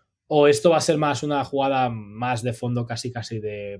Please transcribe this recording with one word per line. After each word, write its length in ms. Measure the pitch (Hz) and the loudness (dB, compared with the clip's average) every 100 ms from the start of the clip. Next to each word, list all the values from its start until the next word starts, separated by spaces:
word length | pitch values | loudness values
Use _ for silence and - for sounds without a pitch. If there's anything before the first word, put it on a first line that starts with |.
| _ _ - | _ _ -2
¿O 220 | 151 147 | 4 6
esto 220 | 143 175 | 6 4
va 80 | 156 | 4
a 20 | |
ser 160 | - 151 | 2 2
más 260 | 151 139 | 0 0
una 220 | 151 143 | -2 -2
jugada 460 | 123 139 135 131 127 | -2 0 0 2 0
más 520 | 113 104 107 123 123 | -2 -10 -6 -4 -2
de 120 | 123 | -4
fondo, 320 | 113 123 120 117 | -4 -4 -4 -4
casi, 260 | 117 123 | -6 -8
casi 280 | 117 110 113 | -8 -8 -8
de 380 | 104 104 101 | -6 -8 -8